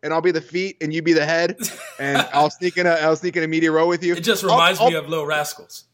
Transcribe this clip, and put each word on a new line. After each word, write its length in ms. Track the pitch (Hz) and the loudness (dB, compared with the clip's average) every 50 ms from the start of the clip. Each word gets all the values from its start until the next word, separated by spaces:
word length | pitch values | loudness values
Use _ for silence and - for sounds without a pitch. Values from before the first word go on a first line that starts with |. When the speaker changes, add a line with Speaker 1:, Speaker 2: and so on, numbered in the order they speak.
| - | -6
Speaker 1:
and 80 | 151 | -4
I'll 80 | 160 165 | -2 0
be 100 | 160 180 | 2 2
the 80 | 165 160 | 0 0
feet, 360 | - - 151 180 190 196 - - | -4 -6 -4 -4 -4 -4 -6 -6
and 120 | 160 151 | -6 -6
you 100 | 156 165 | -4 -2
be 100 | 156 170 165 | 0 2 2
the 100 | 156 151 | 2 2
head, 320 | 156 165 165 170 170 180 - 220 - - - | 2 0 0 0 -2 -2 -6 -10 -10 -10 -14
Speaker 2:
<laughs> 180 | - - - - | -18 -16 -10 -6
Speaker 1:
and 200 | 135 143 143 - - - | -4 -2 0 0 -2 0
I'll 180 | 135 143 151 151 | 2 2 2 2
sneak 260 | - - 180 180 - | 0 -2 -4 -2 0
in 100 | 180 180 | 0 2
a, 40 | 175 | 2
I'll 260 | 165 156 151 160 160 | 2 2 2 2 0
sneak 200 | 156 180 180 170 | 0 -2 -4 -2
in 60 | 175 | -2
a 60 | 160 160 | -2 0
media 240 | 160 160 165 160 | 0 2 2 2
row 140 | 156 160 165 175 | 4 4 2 2
with 160 | 175 170 180 | 0 0 0
you. 100 | 170 175 | -2 -2
Speaker 2:
It 60 | 170 | 0
just 240 | 170 226 208 - 196 | 0 -2 -2 0 0
Speaker 1:
I'll, 60 | 185 | 2
Speaker 2:
reminds 280 | 220 262 165 180 190 180 | 4 4 4 4 4 4
Speaker 1:
I'll 100 | 226 247 | 2 2
Speaker 2:
me 60 | 165 | 2
of 120 | 156 143 147 | 0 -4 -4
Lil 160 | 165 160 147 | -4 -4 -4
Rascals. 580 | 147 151 151 147 - - - - - - - - _ | -2 -2 -2 -2 -4 -8 -14 -18 -20 -20 -20 -20 _